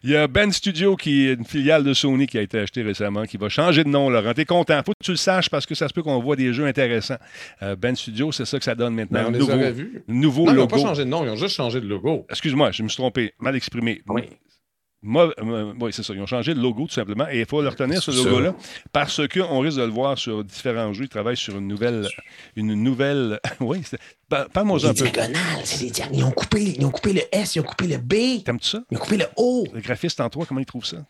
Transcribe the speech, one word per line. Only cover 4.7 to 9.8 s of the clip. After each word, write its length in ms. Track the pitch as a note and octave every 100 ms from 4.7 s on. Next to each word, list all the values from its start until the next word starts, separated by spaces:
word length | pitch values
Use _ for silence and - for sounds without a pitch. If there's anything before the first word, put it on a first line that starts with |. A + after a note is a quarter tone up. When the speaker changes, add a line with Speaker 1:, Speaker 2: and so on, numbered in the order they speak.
| D3+
Speaker 1:
Faut 80 | D#3+
que 120 | G#3
tu 60 | -
le 40 | E3+
saches 340 | - F#3 E3+
parce 160 | D3+ -
que 80 |
ça 140 | D3+ C#3+
se 40 |
peut 100 | -
qu'on 160 | D#3 B2+
voit 160 | B2 C#3
des 160 | B2+
jeux 140 | A#2 D3
intéressants. 520 | B2 B2+ A#2 - B2 - - - -
Euh, 140 | G2 G2
Ben 180 | A#2+
Studio, 380 | B2+ - A2 D3+
c'est 140 | C#3 A#2+
ça 120 | C#3
que 60 |
ça 100 | -
donne 200 | A#2 A#2+
maintenant. 260 | A2+ G#2 G#2+
Speaker 2:
Ben, 40 | A2
on 20 |
les 80 | A#2+
Speaker 1:
Nouveau, 140 | C#3
Speaker 2:
aurait 200 | C3 C3+
vus. 300 | A#2+